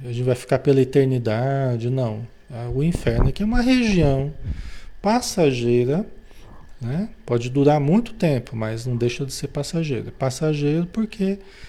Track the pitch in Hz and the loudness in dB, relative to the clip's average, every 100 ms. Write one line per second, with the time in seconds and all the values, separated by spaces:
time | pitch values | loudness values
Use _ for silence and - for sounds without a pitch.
0 | 127 120 127 123 - 135 147 135 131 143 | -8 -4 0 -2 0 0 4 4 4 4
1 | 135 127 117 110 135 139 131 120 117 131 | 4 2 0 0 0 0 0 -2 -2 -2
2 | 120 107 117 - - 117 120 127 160 - | -2 -4 -10 -16 -16 -10 -6 -2 0 0
3 | - 117 131 - 214 240 240 254 226 185 | 0 2 2 2 0 2 4 4 4 4
4 | 147 135 143 151 - - - - - - | 4 2 -2 -6 -8 -6 -8 -12 -14 -4
5 | 202 240 - - 151 123 120 120 123 156 | 0 2 0 2 2 4 2 2 4 0
6 | 220 - - - - - - - 117 151 | -2 -10 -20 -20 -18 -18 -18 -12 -6 -4
7 | 220 - - 120 120 135 139 151 139 202 | -6 -8 -4 -2 0 2 4 4 4 2
8 | 233 - 170 131 - 113 107 113 123 120 | 2 -2 0 0 -2 -6 -4 -4 -4 0
9 | 120 - 135 - 143 - 143 170 156 117 | 0 -2 -8 -6 -8 -6 -4 -4 -2 -4
10 | 104 - 131 123 156 151 147 156 175 226 | -6 -4 -4 -2 -2 0 0 0 -2 -4
11 | 214 - 190 196 - - | -4 -2 -2 -2 -8 -20